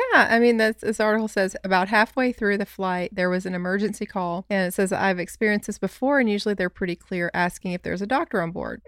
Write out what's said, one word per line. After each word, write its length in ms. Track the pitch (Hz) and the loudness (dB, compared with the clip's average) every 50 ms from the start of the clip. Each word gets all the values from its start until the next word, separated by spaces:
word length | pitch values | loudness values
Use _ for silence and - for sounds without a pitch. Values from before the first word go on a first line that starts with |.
| 494 508 440 | 2 4 4
I 260 | 302 208 - 226 233 | 4 4 4 4 4
mean, 180 | 233 240 233 | 4 4 4
that's, 240 | 226 220 220 220 - | 4 2 0 0 -2
this 180 | - - 220 - | -4 -4 -2 0
article 300 | 214 214 214 220 220 214 | 0 2 2 0 -2 -2
says, 260 | - 208 190 190 - - - | 0 0 0 0 -2 -6 -2
"About 240 | 190 190 185 185 | 2 2 2 2
halfway 460 | 190 226 214 214 - - 269 254 247 240 | 4 4 2 2 2 2 0 0 0 0
through 240 | - 226 202 202 | 0 0 0 0
the 80 | 202 202 | 0 -2
flight, 500 | - - - 196 185 180 180 180 - - | -6 -6 -4 -4 -2 -2 -2 -4 -4 -2
there 140 | 196 180 180 | 0 0 2
was 160 | 180 185 185 | 2 0 -2
an 100 | 185 185 | -2 -4
emergency 500 | 180 180 180 185 202 208 214 208 - 214 | -4 -2 -2 0 0 0 -2 -2 -6 -8
call." 400 | - - 196 180 175 170 185 - - | -6 -4 -4 -4 -2 -4 -6 -4 -2
And 180 | 208 196 185 | 0 0 0
it 60 | 180 185 | 0 0
says, 180 | - 196 190 | 0 0 0
"I've 280 | - - - 196 185 180 | 0 0 2 0 0 0
experienced 480 | 175 - - - 226 214 208 208 - | -4 -8 -4 -2 0 0 0 0 -2
this 100 | - 202 - | -6 -6 -6
before, 400 | - 185 - - 254 269 285 277 | -6 -6 -4 -2 0 2 2 4
and 100 | 247 220 | 4 2
usually 260 | 208 208 - 214 202 | 2 0 0 -2 0
they're 140 | 190 185 180 | 0 -2 -4
pretty 280 | - - 185 180 170 | -2 -4 -4 -4 -4
clear 340 | - _ _ 190 180 175 175 - | -6 _ _ -4 -4 -2 -2 0
asking 380 | - 175 180 - - - 185 | 0 0 0 -2 -4 -6 -6
if 120 | 180 180 - | -6 -4 -4
there's 180 | 180 175 180 | -6 -4 -4
a 60 | 196 | -2
doctor 340 | 208 254 285 339 - - 202 | 0 0 0 0 0 -2 -2
on 100 | 170 170 | -2 -2
board." 300 | 175 - - - - - - | -4 -6 -8 -8 -8 -10 -8